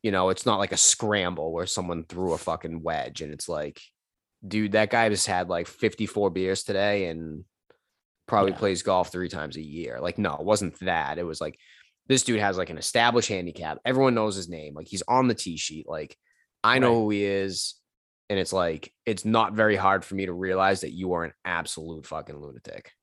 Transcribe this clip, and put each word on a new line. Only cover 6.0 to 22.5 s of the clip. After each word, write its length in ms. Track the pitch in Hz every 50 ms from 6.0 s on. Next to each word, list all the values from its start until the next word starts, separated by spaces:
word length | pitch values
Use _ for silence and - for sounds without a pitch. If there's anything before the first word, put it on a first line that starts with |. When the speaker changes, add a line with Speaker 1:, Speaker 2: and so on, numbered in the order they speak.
| 110 98 - 107 101 95
Speaker 1:
beers 340 | 82 92 92 92 95 - -
today 420 | - 101 95 101 104 101 101 95
and 380 | 85 82 82 82 78 78 78 - _ _ _ _ _ _ _ _ _ _ _ _ _ _ _ _
probably 260 | - 117 104 98 98
Speaker 2:
Yeah. 60 | 90 -
Speaker 1:
plays 240 | 110 101 92 85
golf 300 | - 104 92 92 90 -
three 160 | - 90 90 82
times 280 | - 80 76 78 80
a 60 | 78
year." 380 | 78 76 71 82 82 64 58 60
Like, 180 | 76 87 87 -
no, 160 | 104 82 71
it 100 | 73 80
wasn't 340 | 95 107 101 101 85 - -
that. 380 | 90 92 85 82 76 71 76 82
It 60 | 87
was 160 | 85 80 -
like, 180 | 80 78 - _ _ _ - - _ _ _ _ _ -
this 160 | 131 127 -
dude 160 | - 117 107
has, 180 | 104 101 95 92
like, 120 | 90 82
an 80 | 82 78
established 500 | - - - 123 117 120 120 120 110 -
handicap. 500 | 107 92 87 87 80 - 82 78 76 - _
Everyone 300 | 120 131 131 135 131 120
knows 220 | 113 110 107 95
his 120 | 95 90 85
name. 260 | 87 78 76 76 71
Like, 140 | 76 80 -
he's 140 | - 95 - -
on 200 | 120 131 131 123
the 60 | 110
tee 220 | - - 92 85
sheet. 320 | 78 - - 78 78 73 -
Like, 280 | 80 78 76 - - _ _ _ _ _ _ _ _ _ -
I 140 | 110 123 131
know 140 | 127 123
Speaker 2:
Right. 100 | 117 117
Speaker 1:
who 80 | 110 107
he 140 | 104 101 101
is. 500 | 98 98 98 98 98 92 - - - - _ _ _ _ _ _ _ _ _ _ _
And 120 | 104 98
it's 120 | 87 -
like, 400 | 92 95 87 85 80 78 - - _ _ _
it's 200 | 117 110 95 -
not 280 | 110 110 113 113 -
very 240 | 104 107 110 107 104
hard 280 | 95 95 95 98 98 92
for 120 | - 98
me 100 | 95 98
to 60 | 92
realize 480 | 87 90 92 92 92 92 95 98 98 95
that 120 | - -
you 200 | - 87 92 90
are 120 | 90 85 85
an 80 | 80 - _ _
absolute 640 | 92 87 85 82 - - - 80 82 82 78 73
fucking 340 | - 78 78 76 76 73 73
lunatic. 500 | 73 73